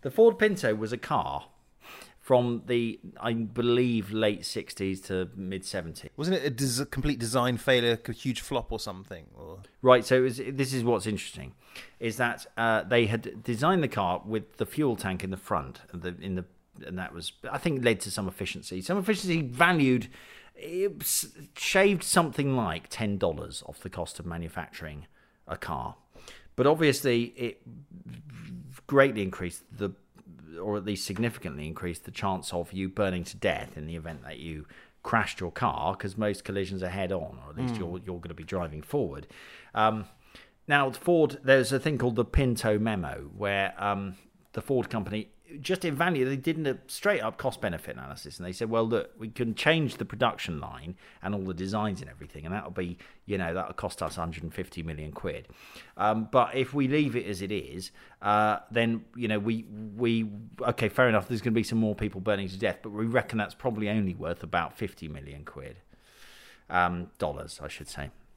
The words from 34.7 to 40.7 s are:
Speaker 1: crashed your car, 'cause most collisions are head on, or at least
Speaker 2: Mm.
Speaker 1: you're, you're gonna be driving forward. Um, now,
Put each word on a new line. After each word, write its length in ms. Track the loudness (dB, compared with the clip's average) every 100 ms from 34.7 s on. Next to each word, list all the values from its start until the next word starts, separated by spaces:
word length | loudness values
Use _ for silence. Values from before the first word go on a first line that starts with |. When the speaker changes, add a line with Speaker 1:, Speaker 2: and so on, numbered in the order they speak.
| -20 -20 _
Speaker 1:
crashed 380 | 0 0 0 -4
your 120 | -6
car, 420 | 0 0 2 -2
'cause 220 | -2 -6 -2
most 280 | -2 -2
collisions 380 | -4 -4 -2 -4
are 60 | -4
head 240 | -2 -2
on, 260 | -2 -4 -12
or 60 | -14
at 60 | -4
least 180 | -4
Speaker 2:
Mm. 40 | -2
Speaker 1:
you're, 200 | -4 -6 -8
you're 140 | -10
gonna 140 | -10
be 100 | -12
driving 380 | -6 -4 -4 -6
forward. 440 | -4 -2 -2 -4 -14 -18 -20 -20 -8
Um, 320 | 4 4 4 -6 -16 -20 -20 -20 _
now, 240 | 2